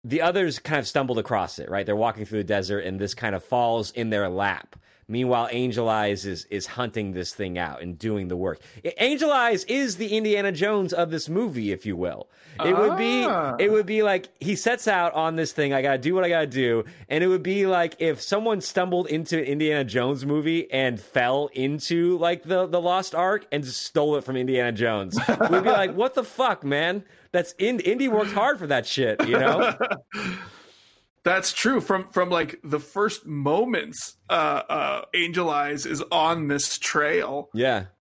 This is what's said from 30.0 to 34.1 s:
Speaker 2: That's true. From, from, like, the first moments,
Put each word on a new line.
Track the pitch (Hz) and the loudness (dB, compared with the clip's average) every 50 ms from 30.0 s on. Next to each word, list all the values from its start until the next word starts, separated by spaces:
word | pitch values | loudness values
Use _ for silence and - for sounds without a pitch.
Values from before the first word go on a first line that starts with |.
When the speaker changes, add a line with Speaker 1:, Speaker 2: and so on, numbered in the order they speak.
| - _ - 208 208 190 180 185 - - - - - - - - - - _ _ _ _ _ _ _ | -8 _ -10 -8 -6 -6 -8 -8 -12 -16 -20 -20 -20 -20 -20 -20 -20 -20 _ _ _ _ _ _ _
Speaker 2:
That's | 170 180 190 185 - | 2 2 2 0 -2
true. | - - - 226 269 233 | -2 0 0 2 2 2
From, | - - 196 190 - - | 2 0 0 0 -2 -2
from, | - 185 180 175 | 0 0 2 2
like, | 180 170 165 131 - - - | 2 0 0 -2 -6 -14 -6
the | 151 143 147 | -4 -4 -4
first | 147 - - 196 208 214 - - _ | -4 -6 -2 0 0 0 -2 -6 _
moments, | 165 151 143 139 143 151 190 233 254 233 170 151 76 78 - - - | -8 -6 -2 0 2 2 2 2 0 -2 -4 -4 -6 -10 -12 -12 -12